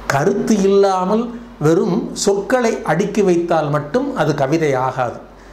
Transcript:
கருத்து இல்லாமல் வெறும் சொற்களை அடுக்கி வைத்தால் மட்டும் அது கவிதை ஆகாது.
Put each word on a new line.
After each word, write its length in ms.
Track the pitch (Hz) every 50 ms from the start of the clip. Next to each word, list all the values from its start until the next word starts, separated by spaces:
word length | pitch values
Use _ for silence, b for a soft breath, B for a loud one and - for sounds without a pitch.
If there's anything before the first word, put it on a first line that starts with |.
| B
கருத்து 560 | - - 135 151 190 240 - - - 220 196
இல்லாமல் 800 | 190 196 196 196 196 196 190 185 185 190 214 226 240 240 - - - - - -
வெறும் 580 | 151 151 165 185 226 190 175 220 277 - -
சொற்களை 680 | - - 196 202 196 - - 254 254 240 226 - -
அடுக்கி 400 | - - 156 165 196 - - 220
வைத்தால் 480 | 196 180 175 170 170 - 175 160 156 143
மட்டும் 460 | 147 147 143 - - 254 285 - -
அது 180 | - 160 147 147
கவிதை 400 | 147 139 131 156 165 160 147 131
ஆகாது. 440 | 127 127 131 127 135 127 117 - - - - - B B B